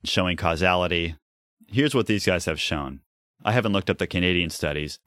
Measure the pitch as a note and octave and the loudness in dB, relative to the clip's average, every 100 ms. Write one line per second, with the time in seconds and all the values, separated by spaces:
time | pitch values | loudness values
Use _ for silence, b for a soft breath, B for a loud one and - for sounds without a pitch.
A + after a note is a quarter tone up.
0 | - - F#2 E2+ F2 E2 F2+ F2+ F2 F2 | -4 0 0 0 0 2 2 2 2 0
1 | E2+ D#2+ _ _ _ _ - A2 D3 B2+ | -2 -6 _ _ _ _ -6 0 2 2
2 | A2+ G#2 G2+ F2+ F2 D#2+ - D#2 C#2 C#2 | 2 0 2 0 0 -4 -2 -4 -6 -10
3 | _ _ _ _ - A#2+ A2 G2 - F#2 | _ _ _ _ 0 2 2 0 0 -2
4 | F2 F#2 F2+ F2 E2+ - D#2+ D2 D2+ - | 0 0 2 2 0 -2 -4 -4 -6 -8